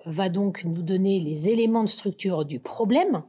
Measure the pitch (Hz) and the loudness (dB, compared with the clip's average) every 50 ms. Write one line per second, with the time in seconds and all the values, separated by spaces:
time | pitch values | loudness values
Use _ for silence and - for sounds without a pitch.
0 | - 165 156 165 196 185 170 196 202 196 185 - 175 170 165 170 175 160 190 185 | -8 -6 -4 -2 -2 0 0 0 0 -2 -2 -4 -4 -4 -4 -4 -2 0 0 2
1 | 190 196 196 190 165 147 156 151 151 202 233 226 233 226 226 233 220 - - - | 2 2 2 2 0 -2 -2 0 0 2 2 4 4 4 2 2 2 0 -2 -2
2 | - 208 - - - 196 180 156 151 143 160 - - - - - 233 196 247 302 | -4 -6 -4 -4 -2 -2 0 0 -2 -4 -6 -8 -10 -8 -4 -2 0 2 4 4
3 | 381 415 262 165 - | 4 2 0 -2 -4